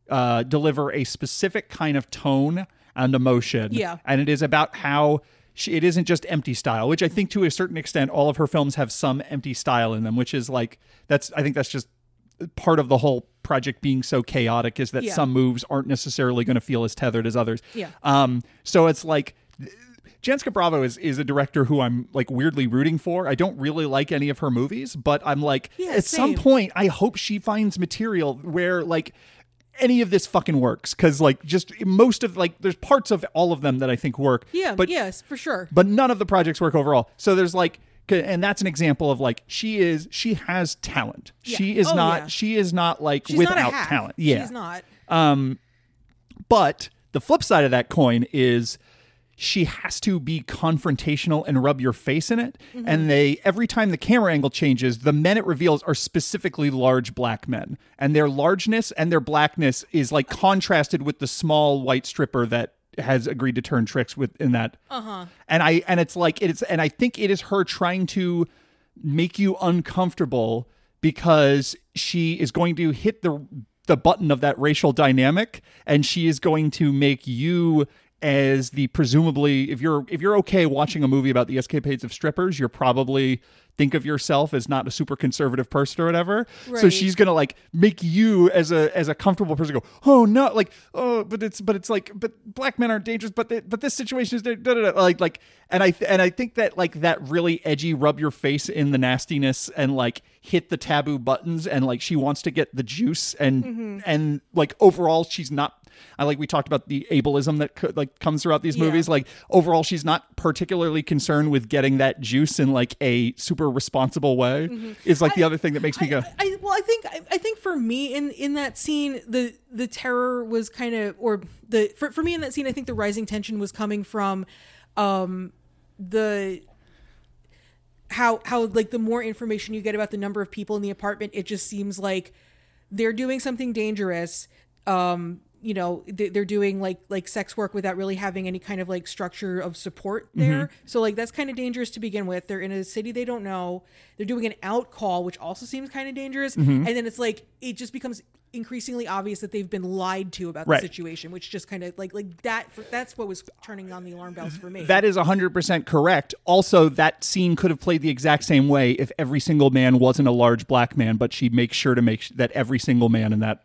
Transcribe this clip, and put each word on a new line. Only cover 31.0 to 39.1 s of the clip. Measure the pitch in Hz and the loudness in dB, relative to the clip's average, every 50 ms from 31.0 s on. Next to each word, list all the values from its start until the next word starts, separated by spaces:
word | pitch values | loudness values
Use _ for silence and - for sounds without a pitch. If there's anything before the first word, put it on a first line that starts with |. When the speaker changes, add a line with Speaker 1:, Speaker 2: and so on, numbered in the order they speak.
| - 160 143 139 | 4 4 4 6
Speaker 1:
like, | 160 139 135 - - | 4 4 4 4 -2
just | 147 165 185 - - - - - | -2 -2 -2 -2 -2 -10 -6 -2
most | 190 185 196 240 254 220 - 247 | 2 6 8 8 6 6 2 0
of, | 208 170 | -4 -2
like, | 180 180 175 - _ | -2 -2 -2 -2 _
there's | - 190 175 | -2 -2 -2
parts | - - - 277 269 - - 220 | -2 2 4 4 4 4 2 -2
of | 170 151 - - | -2 -2 -2 0
all | 156 175 175 170 | 2 2 2 2
of | 135 | 0
them | 139 143 127 131 | 0 0 0 0
that | 135 127 | 0 0
I | 123 | -2
think | 117 - 143 123 - | -2 -2 -4 -4 0
work. | 139 135 127 117 - - - | 2 2 2 2 0 -4 -4
Speaker 2:
Yeah, | 349 381 311 202 | -2 -2 -2 0
Speaker 1:
But | 185 185 185 | 0 0 0
Speaker 2:
yes, | 359 320 220 185 180 - - | 0 -2 -2 -4 -6 -12 -14
for | - 285 | -14 -12
sure. | 240 - 320 269 180 254 - | -10 -6 -4 -4 -4 -4 0
Speaker 1:
but | 147 180 185 | 4 6 6
none | 202 208 233 269 254 | 6 6 4 4 4
of | 240 190 | 2 0
the | 208 | 0
projects | 170 196 185 165 160 151 - | 2 2 2 2 2 0 0
work | 180 160 139 | 0 2 2
overall. | 156 139 147 143 123 113 - _ | 2 2 4 4 4 2 2 _
So | - - 208 190 | -4 2 2 4
there's, | 185 185 170 170 | 4 4 2 2
like, | 185 175 165 - - _ _ _ - _ - | 2 0 0 0 -6 _ _ _ -14 _ 0
c-, | 196 175 | 2 2
and | - - 190 170 185 | 2 0 -2 0 0
that's | 202 202 - | 0 -2 0
an | 196 | -2
example | 185 151 139 170 156 139 - 165 143 | -4 -2 0 2 2 2 2 2 0